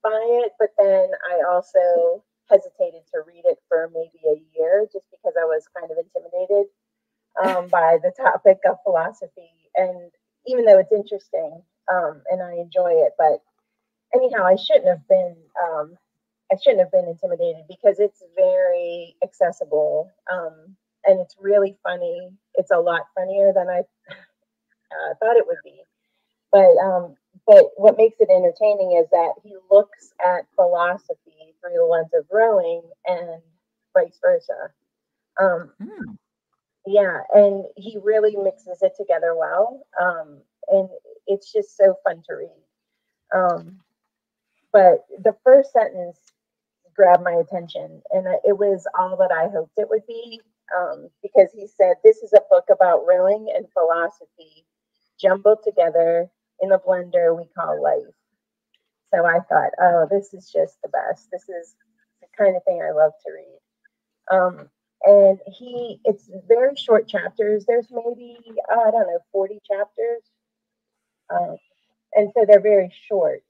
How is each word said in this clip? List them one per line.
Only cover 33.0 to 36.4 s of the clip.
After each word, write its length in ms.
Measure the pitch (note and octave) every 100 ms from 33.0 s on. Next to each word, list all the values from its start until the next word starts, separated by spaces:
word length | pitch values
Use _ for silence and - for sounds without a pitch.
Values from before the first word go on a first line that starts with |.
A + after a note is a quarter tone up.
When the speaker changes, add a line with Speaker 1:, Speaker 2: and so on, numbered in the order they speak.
| F3
Speaker 1:
and 360 | F3 F3 E3 _ _ _ _ _
vice 240 | F#3 E3+ _
versa. 460 | F3+ F3 - - - _ _ _ _ _ _ -
Um, 300 | F#3+ E3+ F3 _
Speaker 2:
Hmm. 300 | A3+ G#4 A#3 G3+ _ _